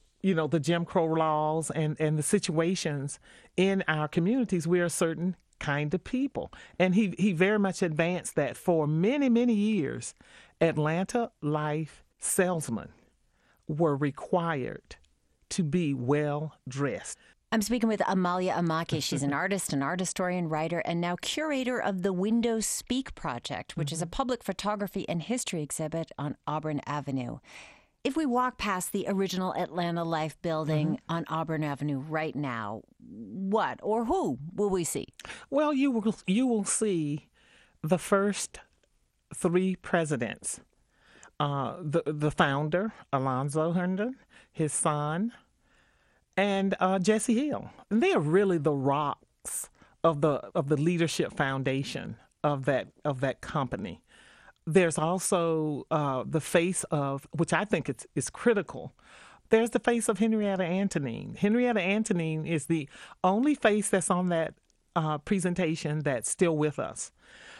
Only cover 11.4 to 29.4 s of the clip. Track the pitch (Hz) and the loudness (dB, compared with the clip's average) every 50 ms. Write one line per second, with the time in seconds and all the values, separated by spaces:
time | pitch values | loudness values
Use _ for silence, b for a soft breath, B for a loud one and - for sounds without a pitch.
11.4 | - 147 151 151 151 151 151 156 160 147 - - _ _ _ - - - - - | -2 -2 0 0 0 -2 -2 -2 -4 -6 -10 -18 _ _ _ -8 -6 -2 2 2
12.4 | 185 180 180 160 143 - 113 98 - - - _ _ _ _ _ _ _ _ _ | 2 2 2 -2 -4 -4 -6 -6 -8 -10 -18 _ _ _ _ _ _ _ _ _
13.4 | _ _ _ _ _ - 156 147 175 156 143 135 151 143 139 - - - - 175 | _ _ _ _ _ -4 0 2 2 2 2 2 0 -2 -2 -4 -4 -2 0 0
14.4 | 170 170 160 139 123 78 - - - - - - _ _ _ _ _ _ _ _ | 0 0 -2 -4 -4 -6 -8 -12 -14 -20 -20 -20 _ _ _ _ _ _ _ _
15.4 | _ - - - 180 147 143 180 170 143 139 127 123 120 143 147 151 147 143 147 | _ -6 -2 -2 0 2 2 2 2 0 0 0 0 2 2 2 2 0 -2 -2
16.4 | 156 151 - _ - 131 123 135 143 139 101 - - - - b b b b b | -4 -8 -10 _ -14 -10 -4 -2 -2 -2 -2 -4 -8 -10 -14 b b b b b
17.4 | _ - - 226 202 208 240 247 226 226 214 202 196 - 196 190 185 175 180 185 | _ -2 0 0 0 0 0 2 2 2 2 2 0 0 2 2 2 2 0 0
18.4 | 185 185 - - 175 165 160 160 165 - - 156 - - - 135 139 139 143 139 | 0 0 0 0 2 2 2 0 0 -2 -2 -2 -2 -2 -2 -2 -2 0 0 0
19.4 | - 196 196 185 - - 156 139 139 143 175 180 190 - - - 185 180 180 180 | 0 0 -2 -2 -2 -2 -2 -2 -2 -2 -2 -2 -4 -4 -4 -2 -2 -2 -2 -2
20.4 | 175 156 156 151 160 165 170 170 - - 170 170 175 175 180 175 - - - 349 | -2 -2 -2 -2 -2 -2 -2 -4 -2 -2 -2 -2 0 -2 -2 -4 -4 -6 -4 -4
21.4 | 320 311 285 262 254 240 254 226 - 202 196 185 175 202 185 175 190 214 226 233 | -2 -2 -2 -2 -2 -2 -2 -2 -2 -2 -2 -2 -2 0 0 0 0 2 2 2
22.4 | 220 240 226 226 208 - - - - - 247 262 262 - - - - 156 127 120 | 2 2 0 0 -2 -2 -4 -6 -4 -4 -4 -4 -4 -6 -8 -8 -6 -6 -6 -6
23.4 | - - 131 87 - - - 156 151 139 160 151 175 175 - - 269 247 254 - | -8 -8 -8 -8 -8 -8 -6 -6 -4 -4 -4 -4 -6 -4 -2 -2 -2 -2 -2 -4
24.4 | - - 185 - - 202 214 202 202 185 - 196 - - 165 170 151 - 233 254 | -4 -6 -6 -4 -2 -4 -2 -2 -4 -4 -4 -6 -4 -4 -4 -4 -2 -2 -4 -4
25.4 | - - - 165 151 143 - - 160 156 160 165 160 - - - 143 147 - - | -4 -4 -4 -4 -4 -4 -4 -6 -6 -4 -4 -6 -6 -6 -8 -6 -6 -6 -6 -6
26.4 | - - 151 156 151 156 151 143 - - 143 147 131 147 135 135 123 120 117 123 | -6 -4 -4 -4 -2 -4 -4 -4 -4 -4 -6 -6 -4 -4 -4 -4 -4 -4 -8 -10
27.4 | - B B B B B B B B B B B - 277 269 320 320 269 240 247 | -12 B B B B B B B B B B B -2 -2 0 0 2 2 2 2
28.4 | 247 254 247 - - 208 190 185 180 - - 202 185 - 202 190 196 185 185 185 | 0 0 -2 -2 -2 -2 -2 -2 -2 -2 -4 -2 -2 0 0 0 0 0 0 -2